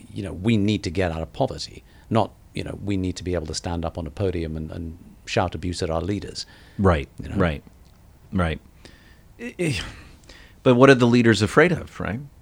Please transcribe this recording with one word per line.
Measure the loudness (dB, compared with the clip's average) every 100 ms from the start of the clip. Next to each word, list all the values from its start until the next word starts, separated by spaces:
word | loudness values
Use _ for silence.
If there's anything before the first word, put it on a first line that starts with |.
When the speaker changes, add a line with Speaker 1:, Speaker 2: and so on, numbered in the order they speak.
| -14
Speaker 1:
you | -10
know, | -10
we | -4 0 2
need | 2 0
to | -2
get | -2 -2
out | -2
of | -6
poverty, | -4 -4 -4 -12 -16 -20 -18 -4
not, | -2 -2 -6 -12
you | -8
know, | -8 -8
we | -4 -2
need | -2 -4
to |
be | -4
able | -4 -6
to |
stand | -8 -6 -4 -6
up | -6
on | -8
a |
podium | -4 -2 -2 -6 -6
and, | -8
and | -10 -12 -12 -20 -20 -6
shout | -2 -2 -4
abuse | -6 -4
at | -4
our | -2
leaders. | -2 -4 -6 -12 -16 -18 -12 0
Speaker 2:
Right, | 2 2 -2 -12
Speaker 1:
You | -6
know? | 0
Speaker 2:
right, | 0 -2 -10 -20 -20 -20 -20 -20 -6
right. | -2 -2 -4 -10 -20 -20 -20 -20 -20 -20 -16
I, | -12 -6
I, | -4 -4 -8 -14 -20 -20 -20 -20 -20 -2
but | 4 8
what | 8
are | 8
the | 6
leaders | 6 6 4
afraid | 4 4 4
of, | 2 -6 -8
right? | -6 -6 -10 -18